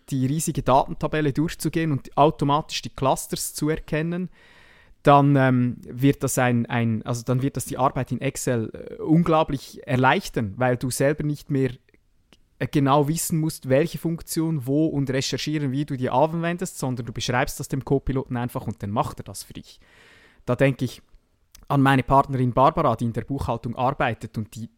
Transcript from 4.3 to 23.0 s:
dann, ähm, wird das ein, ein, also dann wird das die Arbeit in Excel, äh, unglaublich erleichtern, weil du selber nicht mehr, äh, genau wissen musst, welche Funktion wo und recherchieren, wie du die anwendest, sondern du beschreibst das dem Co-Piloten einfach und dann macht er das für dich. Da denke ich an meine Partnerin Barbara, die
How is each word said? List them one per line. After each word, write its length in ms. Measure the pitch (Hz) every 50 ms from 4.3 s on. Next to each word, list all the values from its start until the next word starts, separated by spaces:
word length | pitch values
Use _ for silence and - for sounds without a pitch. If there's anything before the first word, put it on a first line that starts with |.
| - _ _ _ - - - - _ _ _ - - _ -
dann, 320 | 143 143 143 139 143 143
ähm, 420 | 135 131 131 127 123 123 123 - - -
wird 400 | - 123 123 139 143 139 - 139
das 140 | 131 - 135
ein, 260 | 127 123 120 117 117
ein, 360 | - 127 120 117 117 110 107 -
also 180 | - 120 120 117
dann 180 | - 127 123
wird 160 | 135 135 -
das 80 | 131 -
die 120 | - 139
Arbeit 340 | 123 131 139 - 131 123 -
in 100 | 123 -
Excel, 500 | 135 139 - - - - 123 113 110 - -
äh, 280 | - - - - -
unglaublich 840 | - 160 156 170 170 165 160 156 156 - 143 131 - - - - -
erleichtern, 680 | - 127 123 131 131 151 208 - - - 143 113 95 98
weil 200 | 123 127 127 123
du 120 | 117 131 127
selber 340 | - - 135 139 139 - 151
nicht 260 | 151 143 - - -
mehr, 200 | 143 131 131 123 123 - _ _ _ _ _ _ _ _ _ _ - _ _ _ _ -
äh, 80 | 135
genau 400 | - - 151 139 135 139 151 143
wissen 320 | 147 165 165 - - 175 156
musst, 300 | 156 160 - - - 127
welche 280 | 131 143 170 165 - -
Funktion 680 | - 165 165 - - - - 165 160 165 165 139 117
wo 180 | 135 139 151 160
und 220 | 156 147 143 139 131
recherchieren, 600 | 127 135 - - 139 - - 151 151 156 143 131
wie 140 | 127 143 151
du 100 | - 139
die 120 | 123 127 -
anwendest, 680 | 123 131 156 156 165 170 165 170 175 175 185 - - -
sondern 260 | 147 127 127 123 117
du 60 | 120 -
beschreibst 460 | - - - 123 123 147 - - -
das 80 | 139
dem 160 | - 151 131 -
Co-Piloten 500 | - 139 139 - - 131 131 - - 123
einfach 280 | 120 123 120 - 131 -
und 140 | 117 - -
dann 80 | 104 101
macht 280 | 104 131 151 - - -
er 40 | -
das 200 | 107 98 - -
für 100 | - -
dich. 260 | - - - - - _ _ _ - - - - _ _ _ _ _ _
Da 100 | - 123
denke 300 | - 135 139 131 - 131
ich 160 | 117 - - _ _ - _ _ _ _ _ _ _ - - -
an 140 | - 143 139
meine 220 | 135 139 139 131 -
Partnerin 500 | - 139 139 143 147 135 127 127 123 110
Barbara, 420 | 131 135 160 156 175 156 127 113
die 100 | -